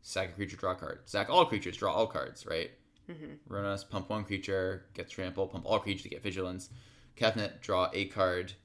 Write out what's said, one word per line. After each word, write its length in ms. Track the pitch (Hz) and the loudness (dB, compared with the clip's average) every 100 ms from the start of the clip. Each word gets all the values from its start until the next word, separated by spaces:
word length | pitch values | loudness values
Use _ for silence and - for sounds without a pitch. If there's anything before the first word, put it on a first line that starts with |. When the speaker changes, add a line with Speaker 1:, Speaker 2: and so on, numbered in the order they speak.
Speaker 1:
sack 280 | - - 92 | -4 -2 -2
a 20 | |
creature, 240 | 87 101 90 | -2 -6 -2
draw 160 | 95 | -2
a 40 | 92 | -2
card. 240 | 80 - - | -4 -8 -4
Sack 200 | 101 - | -2 4
all 140 | 170 170 | 6 6
creatures, 300 | 107 90 - | 4 -2 0
draw 160 | 101 | 2
all 140 | 82 113 | 4 2
cards, 400 | - 65 - - | 2 -4 -8 -4
right? 240 | 80 82 - _ _ - | -2 -2 -8 _ _ -14
Speaker 2:
Mm-hmm. 240 | 170 156 147 - | -12 -12 -14 -8
Speaker 1:
Ronos, 360 | 98 101 98 | -4 -2 -2
pump 240 | - 104 92 | -4 -8 -4
one 160 | 107 | -4
creature, 640 | 104 98 95 98 92 95 - | -2 -4 0 0 0 -2 -8
get 160 | - 90 | -12 -10
trample, 360 | - 92 92 95 | -6 -6 0 -2
pump 160 | 95 - | -2 2
all 140 | 107 | 2
creatures 220 | 101 92 | 4 -4
to 40 | - | -4
get 140 | - | -6
vigilance. 480 | 104 95 92 92 - - - - - - | -4 -2 -4 -4 -10 -16 -20 -20 -20 2
Kefnet, 440 | 110 113 101 - | 2 4 -2 -4
draw 300 | - 95 90 | 0 4 4
a 140 | 92 95 | 2 -2
card 460 | 104 95 90 95 - | 4 4 4 -2 -10